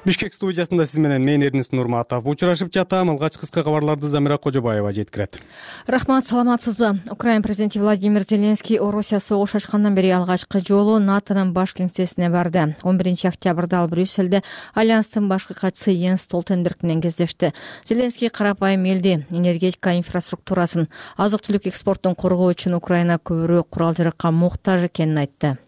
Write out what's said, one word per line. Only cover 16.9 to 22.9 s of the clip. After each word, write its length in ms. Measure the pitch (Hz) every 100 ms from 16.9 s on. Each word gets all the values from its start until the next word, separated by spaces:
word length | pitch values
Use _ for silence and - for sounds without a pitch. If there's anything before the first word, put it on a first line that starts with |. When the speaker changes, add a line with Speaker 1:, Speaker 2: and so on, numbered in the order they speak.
| 165
Speaker 2:
кездешти. 540 | 170 160 170 - - - - - -
Зеленский 440 | 226 247 233 233
карапайым 520 | - 208 196 196 190 185
элди, 420 | 190 185 175 143
энергетика 680 | 170 180 170 185 180 196 175
инфраструктурасын, 920 | 170 180 - 180 - 185 175 170 156 - - -
азык-түлүк 520 | 202 208 - 202 196
экспортун 480 | - - 190 185 180
коргоо 340 | 185 180 180
үчүн 240 | 175 -
Украина 460 | 175 -